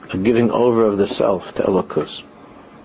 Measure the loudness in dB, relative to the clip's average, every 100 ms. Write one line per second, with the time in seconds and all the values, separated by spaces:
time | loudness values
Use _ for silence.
0 | -10 -2 2 2 2 2 2 4 2 2
1 | 0 0 0 0 -4 -4 0 0 -2 -4
2 | -6 -10 -18 -20 -20 -20 -20 -20